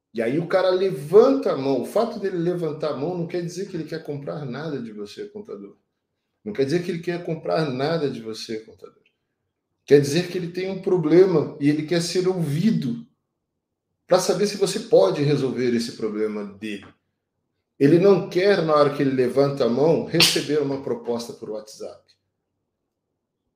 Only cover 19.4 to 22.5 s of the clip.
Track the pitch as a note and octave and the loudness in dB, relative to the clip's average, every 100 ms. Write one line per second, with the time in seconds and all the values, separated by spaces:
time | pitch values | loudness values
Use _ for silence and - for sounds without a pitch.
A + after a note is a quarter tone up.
19.4 | C#3 C#3 A#2 B2 D3+ C#3 A2+ E3 - E3 | 2 2 0 4 4 2 0 0 2 0
20.4 | C3+ D3+ C#3 C#3 C3 A#2 - A#2 A#2 G2+ | -2 -2 -2 -4 -6 -6 -4 -6 -6 -14
21.4 | G#2+ G#2+ G#2 - G2+ - _ _ _ _ | -10 -10 -12 -16 -16 -16 _ _ _ _
22.4 | _ | _